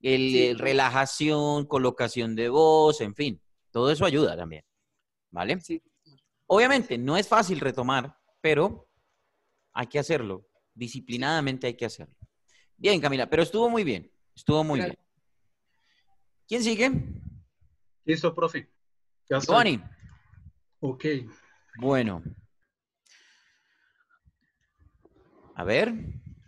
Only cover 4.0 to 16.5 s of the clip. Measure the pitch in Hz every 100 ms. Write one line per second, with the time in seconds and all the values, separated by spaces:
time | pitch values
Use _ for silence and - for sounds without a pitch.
4 | 185 143 135 82 85 78 _ _ _ _
5 | _ _ _ 87 92 180 160 165 _ _
6 | _ _ _ _ _ 190 247 269 - 120
7 | 127 165 202 226 185 170 143 127 123 135
8 | 123 - _ _ 160 147 185 226 _ _
9 | _ _ _ _ _ _ _ - 123 147
10 | 139 160 110 92 _ _ _ - 117 131
11 | - 120 131 160 139 131 127 117 113 -
12 | 78 _ - _ _ _ _ _ 190 196
13 | 143 139 120 156 165 208 233 233 180 95
14 | - _ _ - - 151 156 139 180 -
15 | _ _ _ _ _ _ _ _ _ _
16 | _ _ _ _ _